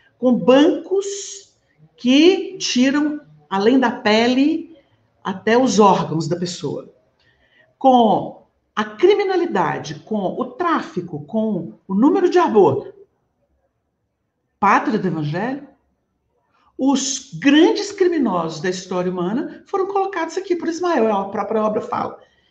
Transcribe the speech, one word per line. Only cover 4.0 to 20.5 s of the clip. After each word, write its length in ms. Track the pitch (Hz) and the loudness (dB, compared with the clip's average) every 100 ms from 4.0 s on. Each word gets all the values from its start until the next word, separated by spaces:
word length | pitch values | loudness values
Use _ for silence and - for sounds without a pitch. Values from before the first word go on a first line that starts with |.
| 208 214 240 254 294 320 - - _ _ _ _ | 0 2 2 2 2 0 -6 -18 _ _ _ _
até 320 | 185 190 214 240 | -10 -4 2 2
os 220 | 254 196 | 4 4
órgãos 480 | 202 175 151 156 147 | 4 4 0 -4 -4
da 80 | 175 | -4
pessoa. 560 | 175 - 139 - - _ _ _ _ _ _ _ _ _ | -6 -6 -8 -8 -12 _ _ _ _ _ _ _ _ _
Com 680 | 269 254 220 170 - - _ _ _ 208 | 4 6 4 2 -2 -12 _ _ _ -8
a 80 | |
criminalidade, 1160 | 220 - 359 403 381 370 311 196 151 143 147 147 | -8 2 4 4 0 -2 -2 -2 -2 -4 -10 -14
com 260 | - 214 180 - | -8 -6 -4 -6
o 60 | - | -8
tráfico, 800 | - 349 294 - 180 - 147 - | -4 -2 -2 -4 -10 -8 -12 -6
com 480 | 220 220 180 - - - | -4 -2 -4 -6 -14 -6
o 60 | |
número 380 | 190 285 392 359 | 2 2 4 2
de 80 | 349 | 2
abortos, 600 | 320 214 160 - - - - _ _ _ _ _ _ _ _ _ _ _ _ _ _ _ | 4 6 4 2 -6 -16 -20 _ _ _ _ _ _ _ _ _ _ _ _ _ _ _
pátria 380 | 202 233 294 208 | 2 2 0 -4
do 80 | 175 | -4
evangelho, 600 | 156 147 170 240 285 - _ _ _ _ _ _ _ _ _ _ - | -4 -4 -4 -6 -8 -14 _ _ _ _ _ _ _ _ _ _ -4
os 560 | 262 269 - - - | 0 0 -4 -8 -12
grandes 580 | 160 269 302 403 427 392 | -2 2 4 4 2 -6
criminosos 680 | - 349 330 226 180 160 156 | -2 0 0 -2 -2 -4 -6
da 80 | 185 | -6
história 420 | 180 - 185 180 | -6 -6 -4 -4
humana 520 | 180 175 247 - - - | -4 -4 -4 -6 -12 -8
foram 220 | 381 381 | -6 -2
colocados 500 | 392 392 339 330 370 | -2 -2 -4 -6 -6
aqui 180 | - | -4